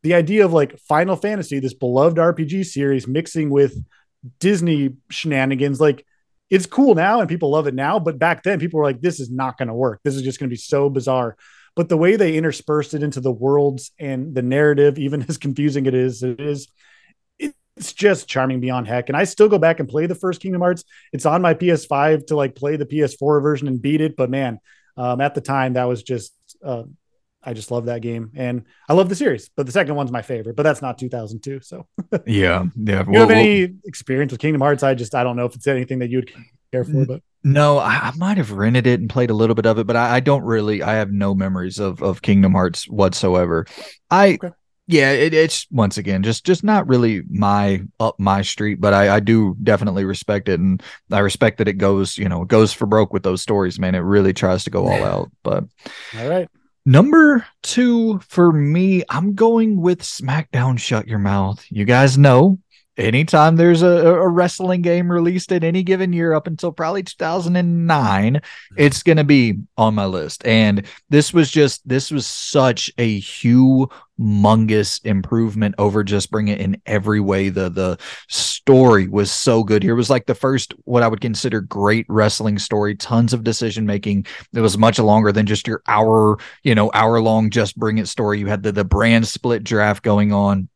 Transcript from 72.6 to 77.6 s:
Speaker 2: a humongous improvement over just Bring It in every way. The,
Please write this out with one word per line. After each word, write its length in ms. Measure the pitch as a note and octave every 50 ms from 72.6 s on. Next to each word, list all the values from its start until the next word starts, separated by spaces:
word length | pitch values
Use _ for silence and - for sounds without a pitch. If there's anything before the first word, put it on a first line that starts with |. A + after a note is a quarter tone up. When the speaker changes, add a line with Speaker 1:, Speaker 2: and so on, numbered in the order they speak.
| C3 C3 A#2 F#2+ - - -
Speaker 2:
a 220 | - A#2+ A2+ A2 G2+
humongous 1800 | F#2 - - - - A#2+ A#2+ B2+ C3 C3 C3 C3 C3 B2+ - - _ _ _ - A2+ G#2+ G#2 G#2 G2+ G#2 A2 A2 A2+ G#2+ G#2+ G#2+ G2+ - - - _
improvement 720 | A2+ G#2 G2 F#2 - A#2+ A2+ A2+ A2 G2+ G#2+ G#2+ G#2 G2
over 280 | - G2+ G#2 G2 G#2+ G2+
just 260 | F#2+ G#2 G2+ F#2+ -
Bring 160 | - A2 G#2+
It 140 | G#2 G#2 G2+
in 200 | G#2 G2+ G2 - _
every 340 | - A2 G#2 F#2+ G#2 G#2+ G#2+
way. 300 | G2+ G2 F#2+ F#2+ G2 G2
The, 180 | F2+ G2